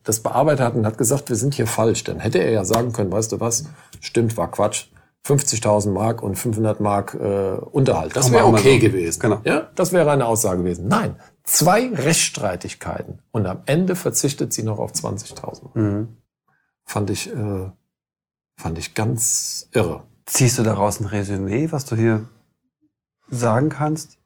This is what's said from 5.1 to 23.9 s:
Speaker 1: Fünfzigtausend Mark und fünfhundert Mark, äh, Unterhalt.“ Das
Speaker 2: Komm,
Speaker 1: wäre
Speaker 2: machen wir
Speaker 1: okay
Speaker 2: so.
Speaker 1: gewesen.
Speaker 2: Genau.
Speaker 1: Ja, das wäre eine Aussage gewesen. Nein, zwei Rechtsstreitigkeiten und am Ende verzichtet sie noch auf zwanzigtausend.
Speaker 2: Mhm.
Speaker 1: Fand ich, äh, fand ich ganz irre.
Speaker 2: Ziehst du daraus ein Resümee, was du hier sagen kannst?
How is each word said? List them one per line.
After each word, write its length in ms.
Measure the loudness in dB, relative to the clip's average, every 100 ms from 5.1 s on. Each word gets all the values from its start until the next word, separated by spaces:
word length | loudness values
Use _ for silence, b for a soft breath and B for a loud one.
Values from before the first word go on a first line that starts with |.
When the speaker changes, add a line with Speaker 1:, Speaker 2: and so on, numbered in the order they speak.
| b
Speaker 1:
Fünfzigtausend 680 | 0 2 2 0 2 2 2
Mark 280 | 0 0 -2
und 120 | -4 -4
fünfhundert 440 | -2 0 0 0
Mark, 340 | 0 0 -2
äh, 380 | -4 -2 0 -2
Unterhalt.“ 600 | -4 -2 2 2 2 0
Das 100 | 0
Speaker 2:
Komm, 80 | 4
Speaker 1:
wäre 80 | 6 6
Speaker 2:
machen 140 | 6
wir 80 | 6
Speaker 1:
okay 80 | 6
Speaker 2:
so. 60 | 6
Speaker 1:
gewesen. 340 | 2 -2 -2
Speaker 2:
Genau. 200 | 0 0
Speaker 1:
Ja, 260 | 0 -2 -2
das 180 | -2 0
wäre 180 | 4 4
eine 160 | 4 2
Aussage 320 | 0 0 0
gewesen. 300 | -2 -2 0
Nein, 280 | 0 -2 -6 B B
zwei 440 | -2 2 4 4 2
Rechtsstreitigkeiten 1300 | -2 0 2 0 -2 -4 -4 -8 -10 -8 -8 -10 -16 _
und 160 | -4 -2
am 160 | -4
Ende 320 | 0 0 2 0
verzichtet 560 | -2 0 -2 -2 -4
sie 120 | -4
noch 140 | -4 -4
auf 140 | -4
zwanzigtausend. 840 | -6 -6 -6 -10 -14 -14 -14 -8
Speaker 2:
Mhm. 420 | -2 0 0 -6 -12 _ _ _ _ _ _
Speaker 1:
Fand 240 | -8 -4 -2
ich, 240 | -4 -6
äh, 380 | -6 -4 -4 -8 -12 _ _ _ _ _ _ _ -10
fand 160 | -8 -6
ich 160 | -6
ganz 760 | -4 -2 -2 -2 -2 -4 -8 -4
irre. 300 | 0 0 -4 -12 _ -4
Speaker 2:
Ziehst 320 | 2 4 4
du 60 |
daraus 360 | 0 2 0 0
ein 60 | -4
Resümee, 640 | -4 -4 -4 -2 -2 -2
was 140 | -4
du 120 | -2 2
hier 320 | 2 2 -2 _ _ _ _ _ _ _ _ _ _
sagen 400 | -2 2 2 2
kannst? 480 | 0 -2